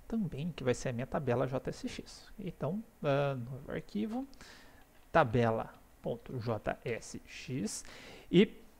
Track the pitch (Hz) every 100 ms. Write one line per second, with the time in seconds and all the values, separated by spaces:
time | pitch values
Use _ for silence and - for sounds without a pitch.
0 | - 226 190 131 170 147 131 120 - 117
1 | 131 214 135 123 135 131 - 147 247 -
2 | - - - - 185 - 139 202 220 -
3 | 147 139 143 135 120 139 - 170 - 202
4 | 214 240 269 - - - - - - -
5 | - 170 135 123 117 113 - - - -
6 | - 120 - 131 110 110 - - 135 110
7 | - - - - - 131 208 - - -
8 | - - - 170 214 - -